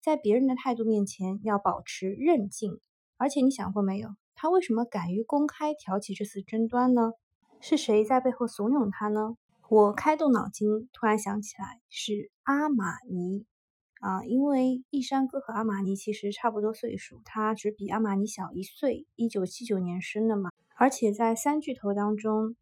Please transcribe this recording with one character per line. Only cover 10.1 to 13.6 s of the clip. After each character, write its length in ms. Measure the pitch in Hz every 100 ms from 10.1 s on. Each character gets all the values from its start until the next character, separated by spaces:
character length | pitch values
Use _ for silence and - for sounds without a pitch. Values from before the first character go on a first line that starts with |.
| 311
动 160 | 311
脑 160 | 233 -
筋， 400 | - 214 214 226
突 120 | - 226
然 140 | 214
想 220 | 208 202
起 140 | 208 -
来， 240 | 190 - _
是 420 | - - 208 - _
阿 260 | - 277 302
玛 300 | 262 190 - -
尼。 360 | 185 180 196 233 _